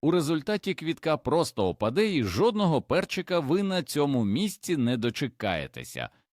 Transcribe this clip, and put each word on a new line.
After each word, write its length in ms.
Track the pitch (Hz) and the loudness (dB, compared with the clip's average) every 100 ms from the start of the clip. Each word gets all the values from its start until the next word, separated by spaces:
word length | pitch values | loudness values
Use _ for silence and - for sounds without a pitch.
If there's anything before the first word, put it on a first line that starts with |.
У 100 | 143 | 0
результаті 640 | 175 151 165 147 214 196 | 2 2 -2 -2 -4 -4
квітка 440 | 180 160 160 160 151 | -4 -4 -4 -2 -2
просто 500 | - 160 151 - 95 | 0 0 0 0 -2
опаде, 480 | 85 107 139 214 165 | 0 0 2 2 2
і 80 | |
жодного 580 | 104 87 220 214 190 147 | 0 2 2 4 2 2
перчика 580 | - 160 190 - 170 175 | 2 0 0 -6 -2 -2
ви 240 | 135 180 | 2 0
на 200 | 196 185 | 0 -2
цьому 400 | - 147 143 131 104 | -2 0 2 2 2
місці 520 | 117 208 - - 160 | 2 0 -4 -4 0
не 200 | 120 123 | 2 2
дочекаєтеся. 1120 | 117 - 139 - 104 82 69 62 62 62 60 - _ | -2 -2 -6 -4 -2 -2 -4 -10 -12 -10 -10 -12 _